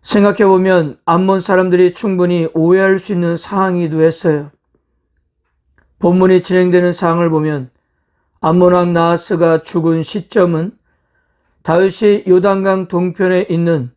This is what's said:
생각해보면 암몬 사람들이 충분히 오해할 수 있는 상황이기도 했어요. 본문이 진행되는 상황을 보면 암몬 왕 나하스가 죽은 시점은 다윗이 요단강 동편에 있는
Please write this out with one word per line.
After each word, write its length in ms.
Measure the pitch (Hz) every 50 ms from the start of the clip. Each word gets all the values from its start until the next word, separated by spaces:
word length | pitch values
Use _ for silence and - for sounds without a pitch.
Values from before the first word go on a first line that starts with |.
생각해보면 960 | _ - - 208 202 208 196 - 208 190 190 185 185 190 185 180 160 147 - _ _
암몬 340 | - 165 175 190 190 190 190
사람들이 540 | 180 - 190 185 185 185 175 175 180 180 180
충분히 560 | - - 202 190 180 180 175 175 175 165 160 -
오해할 460 | 160 160 170 180 190 196 190 190 190
수 140 | 185 - 202
있는 240 | 175 175 170 170
상황이기도 640 | 156 - - 202 196 190 185 180 175 175 160 156 160
했어요. 500 | 160 165 160 - - 170 151 147 143 143 _ _ _ _ _ _ _ _ _ _ _ _ _ _ _ _ _ _ _ _ _ _ _ _ _ _ _ _ _ _
본문이 440 | - 175 180 185 185 185 185 180 180
진행되는 480 | - 180 185 180 180 175 180 180 180
상황을 380 | 175 - 180 170 165 175 175 165
보면 400 | 160 156 156 156 151 143 127 123 _ _ _ _ _ _ _ _ _ _ _ _ _ _
암몬 320 | - 160 165 180 180 180 180
왕 200 | 180 175 175 170
나하스가 720 | 170 170 170 175 170 - - 185 165 170 165 160 160 160
죽은 400 | - - 175 156 165 165 160 156
시점은 760 | - - 208 170 _ - 220 180 175 165 160 165 202 - _ _ _ _ _ _ _ _ _ _ _ _ _ _ _ _ _ _
다윗이 600 | - 165 175 190 190 180 - 226 208 202 202 -
요단강 600 | 185 180 180 180 202 196 196 190 196 190 190 185
동편에 580 | 180 185 175 180 185 175 - 190 185 185 180 175 -
있는 420 | 175 165 170 170 165 147 123 123 _